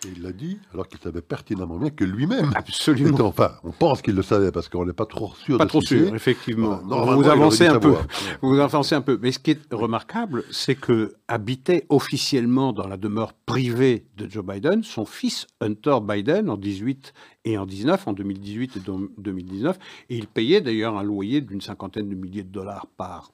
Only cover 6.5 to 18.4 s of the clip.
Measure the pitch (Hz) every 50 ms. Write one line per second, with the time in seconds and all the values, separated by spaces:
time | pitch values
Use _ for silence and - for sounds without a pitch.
6.5 | 113 113 110 107 101 95 95 - - - 117 127 135 139 139 151 151 143 151 156
7.5 | 160 160 175 165 143 113 107 143 - 78 76 - - - - - - - - 131
8.5 | 135 139 143 131 147 160 - - 165 143 120 143 127 98 107 127 131 - - 156
9.5 | 151 151 - - - 104 113 113 113 110 - - - 226 233 202 131 117 - -
10.5 | - - - - 135 - - - 120 110 110 - - - _ - 120 110 101 107
11.5 | 131 127 - - 180 165 - - 147 131 - - 143 139 - - 147 127 120 120
12.5 | 123 135 135 131 107 92 92 95 98 95 101 107 104 113 110 104 - _ _ -
13.5 | 117 127 131 120 117 120 135 131 120 107 - _ _ - - 92 98 110 92 98
14.5 | 98 101 104 156 196 226 214 - - 117 104 - - - - 240 - - - -
15.5 | _ - 110 104 107 - - 147 143 120 107 101 104 104 101 131 160 208 220 170
16.5 | 110 98 98 101 98 95 107 131 135 135 - - - - - - _ _ - 113
17.5 | 110 101 98 95 95 98 107 143 185 190 - - 104 95 98 98 98 95